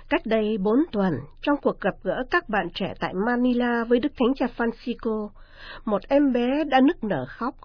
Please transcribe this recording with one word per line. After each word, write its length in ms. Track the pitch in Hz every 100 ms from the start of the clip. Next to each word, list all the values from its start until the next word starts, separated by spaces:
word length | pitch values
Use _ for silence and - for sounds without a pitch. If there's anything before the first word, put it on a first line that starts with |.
| -
cách 120 | 339 233
đây 320 | 220 214 220
bốn 220 | 190 233 330
tuần, 220 | 208 190 143 143 -
trong 140 | - 285
cuộc 200 | 240 -
gặp 120 | 202 -
gỡ 200 | - 160 254
các 180 | 349 -
bạn 180 | 208 175
trẻ 200 | - 180 104
tại 140 | 165 185 220
Manila 580 | 240 247 240 240 233
với 160 | 226 254
Đức 140 | 285 -
Thánh 140 | 240 269
Cha 100 | 254 -
Francisco, 720 | 233 233 - 226 226 214 208 - - - - - -
một 160 | 202 -
em 240 | 277 285
bé 300 | 247 240 285
đã 180 | 311 262
nức 220 | 269 359
nở 220 | 214 160 127
khóc 260 | - 240 -